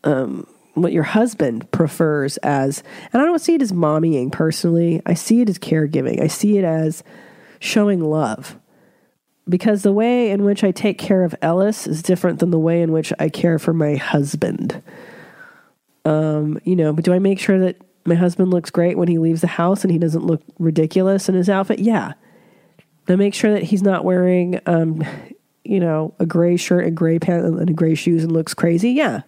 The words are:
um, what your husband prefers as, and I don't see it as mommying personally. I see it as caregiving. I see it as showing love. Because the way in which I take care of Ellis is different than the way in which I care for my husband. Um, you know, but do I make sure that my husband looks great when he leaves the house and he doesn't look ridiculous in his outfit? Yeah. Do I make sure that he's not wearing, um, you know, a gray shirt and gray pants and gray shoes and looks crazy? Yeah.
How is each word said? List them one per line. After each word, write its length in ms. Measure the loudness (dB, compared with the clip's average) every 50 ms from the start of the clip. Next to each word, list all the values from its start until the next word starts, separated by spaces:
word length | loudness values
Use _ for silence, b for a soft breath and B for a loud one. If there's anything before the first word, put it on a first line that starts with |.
| 0
um, 420 | 0 0 0 -2 -4 -6 -10 -12 _ _ _ _ _ _
what 180 | -2 0 0
your 100 | 0 0
husband 680 | -2 2 2 2 2 2 0 -2 -2 -2 -2 -4 -8 -8
prefers 680 | -6 -4 -4 -4 -2 0 0 0 0 0 -2 -4 -6 -4
as, 440 | -2 0 0 0 0 -2 -4 -6 B B B B B B
and 80 | 0 0
I 40 | 2
don't 160 | 2 0 0
see 140 | 0 0 0
it 80 | 2
as 100 | 0 0
mommying 580 | 0 0 0 2 2 2 2 2 0 0 -2 -4
personally. 720 | -2 0 0 0 0 0 0 2 2 2 2 2 0 -2 0
I 80 | -2 -2
see 260 | -2 0 2 2 2
it 80 | 2 0
as 100 | -2 -4
caregiving. 640 | -2 -2 0 0 0 0 -2 -2 -2 -2 -2 0
I 60 | -2 -2
see 300 | -2 0 0 2 2 2
it 60 | 2
as 380 | 0 0 0 0 -2 -4 -6 B B B B B B B B B B B B
showing 420 | -10 -2 0 2 2 2 2 0
love. 580 | 0 0 0 0 0 -2 -4 -6 -10 -18 -20 -20 _ b b b b b b b b b b b _ _ _ _ _ -2
Because 340 | -2 0 2 0 0 2
the 100 | 2 2
way 380 | 2 2 2 2 2 2 2 0
in 140 | 0 2 2
which 180 | 0 2 2
I 80 | 2 0
take 280 | 0 0 -2 -4 -2 -4
care 260 | -2 0 2 2 2
of 100 | 0 -2 -2
Ellis 460 | -2 0 2 2 0 0 -2 -4 -6
is 160 | -6 -6 -4
different 360 | 0 -2 -2 0 0 -2 0 0
than 120 | 0 0
the 80 | 2 2
way 240 | 2 2 2 2
in 100 | 0 0
which 200 | 0 -2 -2 -4 -4 -2
I 100 | -2 -4
care 300 | -2 0 0 2 2 2
for 140 | 0 0
my 240 | 0 0 0 0 0
husband. 840 | -2 -2 0 0 0 0 0 -2 -4 -4 -4 -4 -4 -6 -8 -8 -10 B B B B B B B B B B B B B B B B B B B B _ _ _ _ _
Um, 560 | 0 0 0 0 0 -2 -2 -2 -2 -4 -4 _
you 120 | -2 0
know, 160 | 2 2 0
but 120 | 0 0 0
do 80 | 2
I 60 | 2 2
make 200 | 2 0 0 0
sure 200 | 0 0 2 2
that 180 | 2 0 -2 _ -18 _ _ _ _
my 100 | 0 2
husband 360 | 2 2 2 2 2 0 2
looks 200 | 2 0 -2 -2
great 280 | -2 0 0 0 2 0
when 100 | 0 2
he 100 | 2 2
leaves 220 | 2 2 0 0
the 60 | 0
house 380 | -2 0 0 0 0 0 0 0
and 60 | 0
he 80 | 0 2
doesn't 260 | 0 0 0 -2 0
look 180 | 0 -2 -2 _ -12 -8 _
ridiculous 680 | -2 0 2 2 0 2 2 0 2 2 0 0 0 0
in 60 | 0
his 140 | 0 2 2
outfit? 300 | 0 0 0 -2 -2 0
Yeah. 340 | 0 0 0 0 -2 -4 -12 b b b b b b b b b b b b b b b _ _ _
Do 80 | 0 2
I 20 |
make 180 | 2 2 0 0
sure 180 | 0 0 2
that 100 | 2 0
he's 200 | 0 0 0 2
not 220 | 2 2 0 2 0
wearing, 560 | 0 2 2 2 2 2 2 0 0 -4 -4 _
um, 360 | 0 0 2 2 0 -2 -4 -6 B B B B B -20 _ _ _ _ _ _
you 160 | -2 -2 0
know, 340 | 0 0 0 -2 -4 -6 -4 _
a 80 | -4
gray 320 | -2 0 2 2 2 2 0
shirt 260 | 0 0 0 0 2
and 100 | 0 -2
gray 240 | 0 0 0 0 0
pants 400 | 0 0 0 0 0 -2 -2 0
and 180 | 0 -2 0
gray 180 | 0 2 0 0
shoes 300 | 0 0 0 0 0 0
and 80 | 0
looks 200 | 0 -2 -2 -4
crazy? 380 | -4 -2 0 0 2 2 0 0
Yeah. 320 | 0 0 0 0 -2 -6 -10